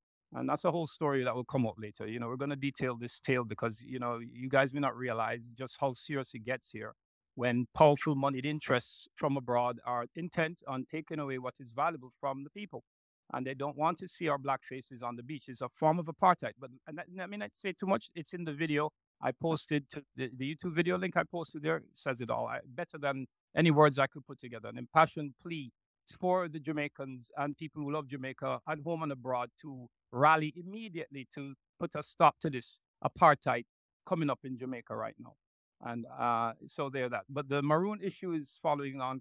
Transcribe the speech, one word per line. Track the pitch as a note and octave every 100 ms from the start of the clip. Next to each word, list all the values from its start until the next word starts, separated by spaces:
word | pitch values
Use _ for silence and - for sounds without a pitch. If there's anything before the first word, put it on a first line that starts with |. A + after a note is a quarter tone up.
| _ _ _
And | B2+ C3
that's | D3
a | F3+
whole | E3 D#3
story | - D3+ C#3
that | B2+
will | A#2+
come | A#2+ C#3 A2+
up | G#2
later. | G#2+ - G#2+
You | A#2+
know, | A#2
we're | B2+
gonna | C#3 C#3+
detail | C#3 - B2+ A#2+
this | A#2+ -
tale | - B2+
because, | A#2 G#2+ A#2 A2
you | A#2+ B2+
know, | A#2+ A#2
you | A#2 A#2+ C3
guys | C3+ C3+
may | C#3
not | C#3 A#2
realize | B2+ A2+ A2+ A#2+ A#2 A#2
just | C3 -
how | C#3
serious | B2 - C#3+ C3
it | A#2
gets | A2 B2+ -
here | A2 G#2+ - _ _ _
when | - B2 A#2+ A#2+
powerful | - D#3 D3 - C#3+
moneyed | C#3 C3+
interests | C#3 D3+ - B2+ - - - -
from | D3+ C#3
abroad | B2 A#2+ A#2+ A#2+ B2
are | B2 A#2+ -
intent | E3+ - D#3+ F3 -
on | C3 B2
taking | D#3 D#3 D#3
away | C#3+ C3
what | B2+ -
is | B2+
valuable | A2+ D#3 D#3+ B2 -
from | C#3 C3+
the | C#3
people. | G3+ G#3 A#2+ - _ _ _ -
And | B2 C3
they |
don't | C3 C#3+ C#3+
want | D#3 F3
to | F#3
see | - D#3+
our | C#3+
black | C3+ C3
faces | - B2+ - B2
on | A#2+ A#2+
the |
beach. | B2 D3+ -
It's | B2
a | B2
form | - D#3 F3
of | D#3+
apartheid. | D#3 F#3 F3 A#2 G#2+
But, | C3 C3 -
and | D#3
I, | E3+ F#3
I | F#3
mean, | G#3
I'd | G#3
say | - G3
too | F3 F#3
much. | G3 -
It's | - D3+
in | F3+
the | E3
video | D3 D#3+ D3 D3+ - _ _
I | C3
posted, | B2+ E3 D#3 - D3 C#3
to | D3+ C#3 B2+
the, | C3 B2+
the | C3+ D#3
YouTube | F3+
video | D#3+ F3 F3+
link | F#3 E3
I |
posted | E3 F3 E3 D#3
there | D3 D#3+ -
says | - C#3+ A#2+
it | A#2
all. | A#2 A#2
I, | B2 C3
better | B2 E3+ D#3+
than | C#3+ C3+ C3 _ _ D3
any | E3+
words | D3 D3+ C3+
I | C3+
could | D3+ -
put | C3+
together. | B2 A#2 A#2
An | B2+
impassioned | B2 D#3+ D#3+ - D3 -
plea | F3 E3 B2+ - _ _ - -
for | F#3 F#3 F3
the | D#3
Jamaicans | C#3 D3+ D3 - C3+ B2+ A#2 -
and | C#3+ C#3
people | D#3 D3+
who | C#3+
love | D3+ C#3
Jamaica | C#3 C3 B2+ C3+ B2+ -
at | D#3
home | C#3+ E3
and | D#3
abroad | C3+ B2 B2+ A#2+ -
to | D#3 C3 B2 _ _
rally | B2 D3 D#3+ D#3 E3
immediately | F3 G#3 A3+ E3 - C#3 B2
to | - C#3 C3+ _ _
put | E3+ D3+
a |
stop | D3 - D#3+ -
to | D#3+
this | C3 - - _ _
apartheid | C#3 - E3 C#3+ - A#2+ A#2+ _ _ _ -
coming | F3+ D3+
up | B2
in | C3+ B2+
Jamaica | B2+ B2 - A2+
right | A2 -
now. | A#2+ - _ _ _ _
And, | A#2+ A#2+ A#2
uh, | C3 A#2+ A#2 A2+ A2+ C#3
so | - C#3
there | C3+ B2
that. | A#2 F#2+
But | C3+ C#3
the | C#3+
Maroon | C#3+ D#3 G3 G#3
issue | F#3 - F#3
is | D#3+ C#3+ -
following | E3 D3 C#3+ C3+
on | B2+ C3